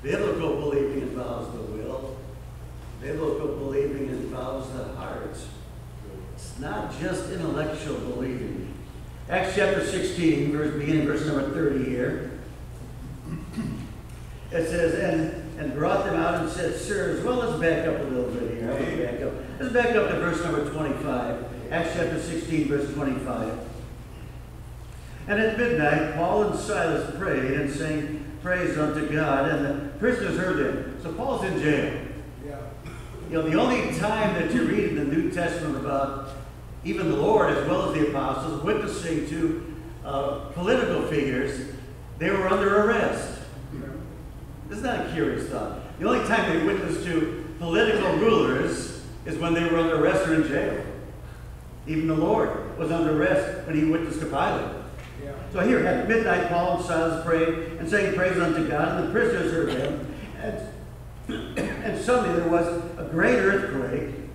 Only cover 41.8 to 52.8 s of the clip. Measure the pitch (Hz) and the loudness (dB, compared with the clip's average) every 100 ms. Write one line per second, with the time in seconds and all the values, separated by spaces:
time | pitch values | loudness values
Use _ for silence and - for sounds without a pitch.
41.8 | - - - - 175 196 190 196 196 208 | -12 -14 -14 -2 0 2 4 4 4 6
42.8 | 214 226 - - - - - - - - | 6 4 2 0 -6 -8 -10 -12 -10 -10
43.8 | - - - - - - - - - 208 | -8 -10 -10 -12 -12 -12 -12 -12 -10 -4
44.8 | 247 - - 165 135 123 - - 107 - | -2 -2 -2 0 0 0 -4 -4 -6 -8
45.8 | - - 190 247 185 196 165 160 - - | -10 -2 2 2 4 2 4 4 4 2
46.8 | - - 175 160 151 - - - 170 170 | 0 -2 0 0 0 -2 -8 -6 0 4
47.8 | 220 208 185 160 220 202 131 - - - | 6 4 4 6 6 6 6 4 0 -2
48.8 | - - - - - 156 165 165 165 160 | -4 -8 -12 -12 -8 -2 2 2 4 4
49.8 | 165 160 151 - - 160 143 131 - - | 4 6 6 4 4 4 4 2 0 -2
50.8 | - - - - - - - - - - | -6 -10 -12 -12 -14 -14 -14 -14 -14 -14
51.8 | - 160 160 156 165 214 - - - - | -4 0 2 4 4 4 2 -2 -6 -4